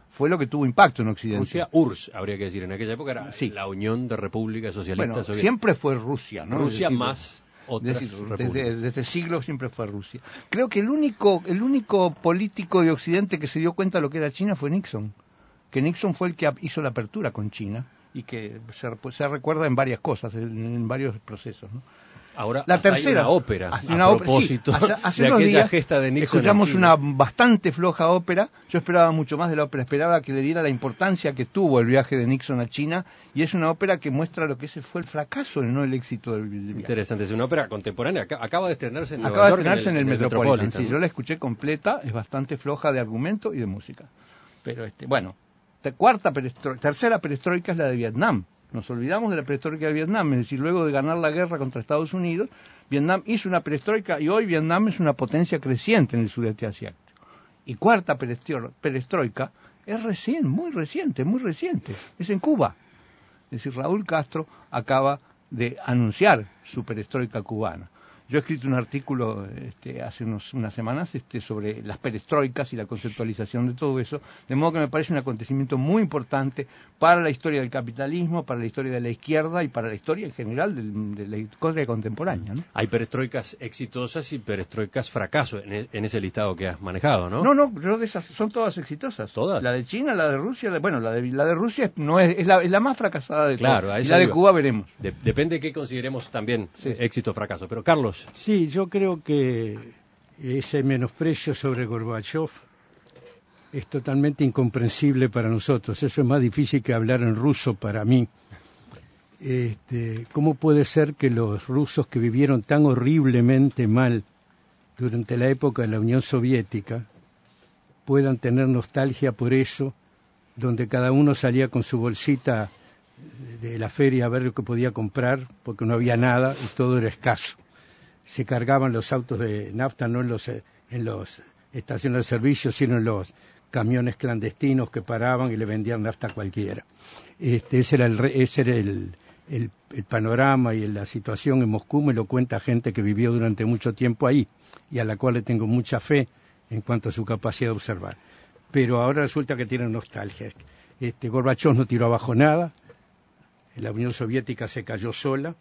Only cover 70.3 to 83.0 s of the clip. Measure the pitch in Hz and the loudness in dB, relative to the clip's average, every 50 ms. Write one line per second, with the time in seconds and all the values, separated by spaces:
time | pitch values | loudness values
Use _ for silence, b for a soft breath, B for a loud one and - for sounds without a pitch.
70.3 | 110 104 - - - 131 113 110 - - 113 113 127 151 175 170 - 135 - _ | -8 -8 -10 -10 -8 -6 -6 -6 -6 -6 -6 -4 -4 -4 -6 -6 -8 -10 -12 _
71.3 | - 120 - - 113 107 104 107 107 113 110 104 101 - - 135 107 104 - - | -10 -10 -8 -8 -8 -6 -4 -6 -6 -8 -10 -12 -12 -8 -8 -6 -6 -8 -4 -2
72.3 | 160 147 143 131 123 139 135 - - 117 107 101 120 98 - 117 101 - 117 113 | 0 0 0 0 -2 -4 -6 -6 -6 -8 -8 -8 -8 -8 -8 -8 -8 -6 -6 -6
73.3 | 107 - 107 - - 120 120 123 123 123 156 143 131 131 120 - 151 143 B B | -6 -6 -8 -6 -4 -2 -2 -2 -2 -4 -4 -2 -2 -2 -4 -4 -8 -10 B B
74.3 | B B B - 127 135 156 165 160 165 151 131 131 156 156 - 175 139 127 135 | B B B -4 -2 0 2 2 2 0 0 0 0 -2 -2 -2 -2 -2 -2 -4
75.3 | 120 107 113 - 135 135 139 131 147 127 131 151 185 226 214 151 151 147 120 - | -6 -6 -6 -4 -2 -2 -2 -2 -2 -2 0 2 2 2 2 0 -2 -4 -4 -2
76.3 | - 135 135 135 131 - 139 b b b b b b _ 160 165 175 175 170 156 | -2 -2 -2 -2 -4 -6 -10 b b b b b b _ 6 6 6 6 4 2
77.3 | 139 127 - 165 151 139 131 117 - 135 120 120 113 123 139 135 160 175 175 160 | -2 -2 -2 -2 -2 -2 -2 -2 -4 -6 -8 -8 -8 -6 -6 -4 -4 -2 -2 -2
78.3 | 170 170 139 - 127 120 117 113 - - 135 131 127 123 120 120 113 - - 147 | -2 -4 -4 -4 -6 -6 -6 -6 -6 -6 -6 -4 -4 -4 -4 -4 -6 -8 -4 -2
79.3 | 156 156 156 160 170 180 165 139 120 120 110 113 107 98 - - 160 208 214 147 | 0 0 0 0 -2 -2 -4 -2 -4 -4 -6 -6 -6 -6 -4 -4 -4 -4 -4 -8
80.3 | 123 - 123 107 117 135 175 208 190 127 110 107 101 107 107 104 104 101 104 98 | -10 -8 -8 -6 -4 -2 -2 -2 -2 -4 -6 -6 -6 -6 -6 -6 -8 -8 -10 -8
81.3 | 107 104 110 107 - _ - 160 160 156 143 120 117 110 104 113 110 - 160 190 | -8 -8 -8 -10 -8 _ -4 -2 -2 -2 -2 -2 -4 -4 -4 -6 -6 -4 -4 -4
82.3 | 143 98 98 101 101 139 175 - - - 110 101 - 117 | -4 -4 -6 -8 -8 -10 -10 -8 -4 -4 -2 -2 0 -2